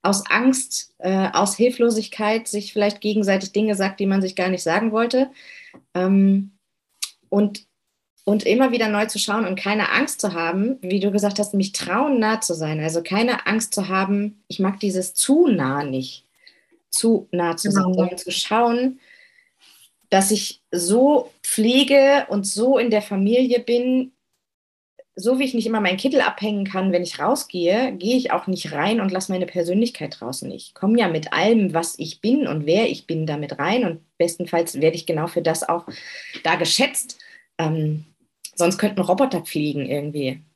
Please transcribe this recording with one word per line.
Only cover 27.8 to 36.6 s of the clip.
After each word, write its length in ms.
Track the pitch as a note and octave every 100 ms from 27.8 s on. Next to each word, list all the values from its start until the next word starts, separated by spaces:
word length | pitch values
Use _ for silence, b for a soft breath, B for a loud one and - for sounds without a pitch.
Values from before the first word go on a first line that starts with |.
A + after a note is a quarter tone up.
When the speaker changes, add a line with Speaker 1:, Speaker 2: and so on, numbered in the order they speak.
| B3+ F#3+
Speaker 1:
gehe 200 | G#3 B3+
ich 160 | B3+
auch 140 | F3 -
nicht 260 | F3+ D#3
rein 280 | D3 F3+ A3+
und 120 | G3
lass 160 | F#3 F#3
meine 180 | F#3 F3+
Persönlichkeit 760 | F3+ E3+ F#3+ A#3 - C#3+ -
draußen. 300 | A#2 D3 -
Ich 240 | - -
komme 240 | - G3 A#3
ja 100 | G3
mit 240 | D#3+ D#3
allem, 420 | - G3 A3+ F#3
was 240 | D#3+ E3 -
ich 220 | D#3+ -
bin 260 | G#3 C#4 A#3
und 200 | D#3 D3
wer 220 | F#3 A3+
ich 160 | - -
bin, 200 | E3 D#3+
damit 320 | D3 D3 C3+
rein 260 | D#3 A#3+
und 160 | A3 D#3+ _ _
bestenfalls 640 | E3+ - F3 E3+ E3 C#3
werde 160 | D#3 E3
ich 100 | -
genau 200 | D#3+ D#3+
für 160 | E3+
das 260 | E3 D#3+ -
auch 180 | E3+ - B B B B B
da 120 | D#3+
geschätzt. 600 | E3+